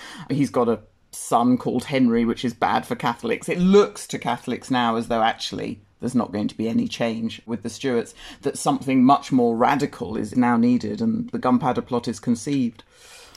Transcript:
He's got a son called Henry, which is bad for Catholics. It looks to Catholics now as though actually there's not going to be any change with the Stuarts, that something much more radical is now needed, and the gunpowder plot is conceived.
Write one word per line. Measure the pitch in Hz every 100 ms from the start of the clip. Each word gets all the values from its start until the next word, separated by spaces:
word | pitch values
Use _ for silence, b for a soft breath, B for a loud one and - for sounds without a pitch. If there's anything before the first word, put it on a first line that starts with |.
| B B 165
He's | 131 127
got | 127 117
a | 107 - _ _
son | - - 120 123 123
called | - 123
Henry, | - 135 123 117 117
which | -
is | 123
bad | 104 90 117
for | -
Catholics. | 123 147 - 113 - -
It | 175
looks | 180 202 202 - -
to | 127
Catholics | 120 123 - 120 -
now | 127 117 113
as | 113
though | 113
actually | 110 - - 101 110 - _ _
there's | 117
not | 123 -
going | 101 104
to | -
be | 110
any | 117 120
change | - 117 113 113 - -
with | 117
the | 117
Stuarts, | - 135 117 - B B B
that | - -
something | - 135 135 131
much | 123 143 -
more | 127 120 113
radical | 120 123 143 - - 113
is | 107 127
now | 123 117
needed, | 120 123 107 107
and | 113 113 117
the | 113
gunpowder | 127 123 131 123
plot | - 120 120
is | 110
conceived. | - 117 151 143 120 - - B B B B